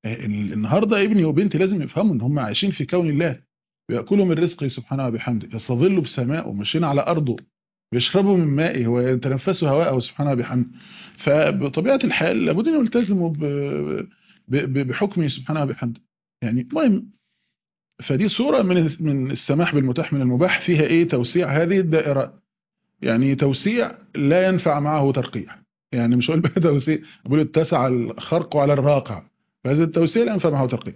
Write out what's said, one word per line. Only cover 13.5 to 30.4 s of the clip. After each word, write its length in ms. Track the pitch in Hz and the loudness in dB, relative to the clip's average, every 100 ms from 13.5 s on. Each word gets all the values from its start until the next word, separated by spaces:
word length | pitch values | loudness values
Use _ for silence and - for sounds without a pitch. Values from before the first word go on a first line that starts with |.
| 143 143 147 147 147 - _ _ _ - | -4 -4 -4 -4 -6 -8 _ _ _ -4
ب-، 240 | 131 135 | -2 0
ب-، 140 | 135 131 | -2 -2
بحكمه 400 | 127 202 190 151 | -2 -2 0 -2
سبحانه 340 | - 127 156 | -4 -6 -4
وبحمده. 380 | 139 - 120 117 _ _ _ _ | -2 -4 -6 -8 _ _ _ _
يعني 180 | 117 120 | -4 -2
المهم، 500 | 240 311 285 196 - _ _ _ _ _ _ _ _ _ | -2 0 2 0 -4 _ _ _ _ _ _ _ _ _
فدي 260 | - 139 202 | -6 -2 -2
صورة 340 | - 262 285 | -2 0 2
من 140 | 196 180 | 2 2
الس-، 220 | 160 143 | 0 -2
من 300 | 156 139 131 | -2 -2 -2
السماح 440 | 135 - 147 170 | -6 -2 0 2
بالمتاح 380 | 147 131 123 156 | 2 0 -2 -2
من 80 | 139 | 0
المباح، 400 | 127 123 180 - | 0 2 2 0
فيها 220 | - 165 | 0 2
إيه؟ 260 | 151 165 170 | 4 2 2
توسيع 400 | 143 123 175 170 143 | 0 0 0 0 0
هذه 160 | 170 196 | 2 2
الدائرة. 600 | 175 156 156 135 120 - _ _ _ _ _ _ | 2 0 0 -2 -2 -8 _ _ _ _ _ _
يعني 320 | 127 113 135 | -2 2 2
توسيع 640 | 139 143 131 202 233 - - - | 2 0 0 -2 -2 -2 -6 -12
لا 340 | - 139 175 185 | -2 2 4 4
ينفع 320 | 185 170 147 | 2 0 0
معه 320 | 147 151 139 | 0 2 2
ترقيع. 460 | 135 120 113 87 - _ _ _ | 0 -4 -8 -12 -18 _ _ _
يعني 240 | 127 117 123 | -2 2 2
مش 140 | 120 | 2
هقول 100 | 160 | 0
بقى 200 | 165 - | 2 2
<laughs> 60 | 165 | 2
توسيع، 280 | 143 131 156 - - | 2 0 -2 -4 -18
بقول 160 | - 147 | -2 0
اتسع 460 | 151 160 160 156 127 | 2 0 2 0 2
الخرق 680 | 127 113 110 - 165 - 151 | 0 -2 -6 -2 -2 0 0
على 160 | 139 | 2
الراقع، 540 | 143 139 143 131 95 - _ _ _ | 2 4 2 0 -12 -14 _ _ _
فهذا 200 | 123 147 | -2 2
التوسيع 380 | 165 165 165 226 | 2 2 2 2
لا 80 | 233 | 0
ينفع 180 | 202 | 0